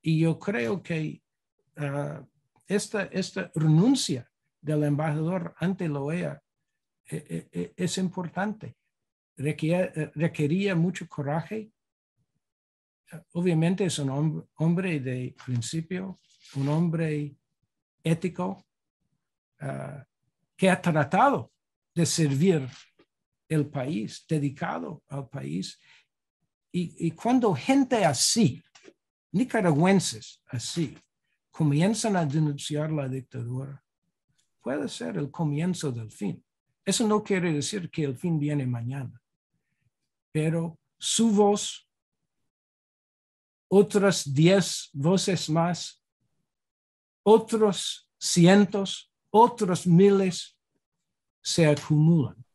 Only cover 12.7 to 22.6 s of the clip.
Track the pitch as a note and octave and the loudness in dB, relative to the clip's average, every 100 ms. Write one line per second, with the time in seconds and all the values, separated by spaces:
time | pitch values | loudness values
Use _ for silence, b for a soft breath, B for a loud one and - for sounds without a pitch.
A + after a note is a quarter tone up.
12.7 | _ _ _ _ E3 _ F3 F3+ D#3+ E3+ | _ _ _ _ -20 _ -2 0 2 2
13.7 | F#3 F#3 - C#3 C3+ D#3 D#3+ - _ D#3+ | 2 -2 -2 -4 0 -2 -2 -10 _ 0
14.7 | F3 F#3 D3+ B2+ B2+ B2 - - B2 A#2 | 0 -2 -4 -4 -6 -8 -12 -6 -4 -4
15.7 | E3 E3 F3+ F#3+ F3+ _ _ - C#3 C#3 | -8 -6 -8 -10 -14 _ _ -12 -6 -2
16.7 | D3+ E3+ D#3+ D#3+ D3+ D3 - _ _ _ | 0 0 0 -2 -4 -6 -12 _ _ _
17.7 | _ _ _ D#3+ E3 F#3 - F3+ F#3+ _ | _ _ _ -2 0 -2 -6 -8 -8 _
18.7 | _ _ _ _ _ _ _ _ _ C#3 | _ _ _ _ _ _ _ _ _ -10
19.7 | C3+ B2 D3 - _ _ _ _ - F#3+ | -10 -12 -14 -20 _ _ _ _ 0 2
20.7 | F3 F3 D#3 D3 F#3 C#4 G3+ A#2 _ _ | 2 2 0 2 4 2 2 -6 _ _
21.7 | _ _ E3 D#3+ - D3+ C3+ F#3+ D#3+ | _ _ -2 0 0 0 2 2 2